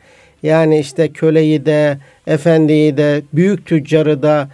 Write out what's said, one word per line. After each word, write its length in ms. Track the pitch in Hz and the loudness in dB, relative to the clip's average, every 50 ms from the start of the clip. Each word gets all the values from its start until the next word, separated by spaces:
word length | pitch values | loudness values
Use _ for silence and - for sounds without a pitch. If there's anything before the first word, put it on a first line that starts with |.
| _ _ _ _ _ _ _ _ | _ _ _ _ _ _ _ _
Yani 360 | - 151 160 165 160 156 156 151 | -4 -2 0 2 2 2 0 0
işte 340 | 139 139 - - 156 151 | -2 -4 -4 -4 -4 -4
köleyi 540 | 151 - 165 160 160 160 156 156 156 147 135 | -4 -2 0 0 2 2 2 2 0 0 0
de, 320 | 156 151 151 151 147 139 139 - - _ _ - | 0 0 0 0 -2 -2 -6 -10 -20 _ _ -6
efendiyi 720 | 160 156 147 - 170 160 160 156 147 156 151 151 151 135 | -4 -4 -2 0 2 2 2 2 2 2 2 2 0 0
de, 260 | 143 147 147 147 147 143 - | 0 0 0 -2 -2 -4 -4
büyük 340 | - 147 180 202 202 - - | -2 0 0 0 -2 -4 -4
tüccarı 560 | - 170 151 143 - 160 156 151 151 151 131 | -4 -4 -4 -2 0 0 0 2 0 0 0
da, 260 | 143 151 151 147 139 139 | 0 0 0 0 -2 -6